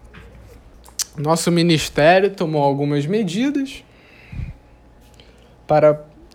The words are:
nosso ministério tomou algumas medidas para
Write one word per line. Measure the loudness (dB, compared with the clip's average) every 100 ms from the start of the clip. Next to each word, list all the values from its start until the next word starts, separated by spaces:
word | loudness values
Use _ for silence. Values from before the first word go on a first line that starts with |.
| -20 -20 -20 -20 -20 -20 -20 -20 -14 -12 -10 -6
nosso | -2 -2 0
ministério | 0 2 0 -2 2 4 4 2
tomou | -2 -4 0
algumas | 0 0 -2 -2 -2
medidas | -2 -2 -2 -2 -4 -6 -10 -20 -20 -20 -20 -16 -12 -12 -14 -20 -20 -20 -20 -20 -20 -20 -20 -20 -12 0
para | 4 4 2 -4 -20 -20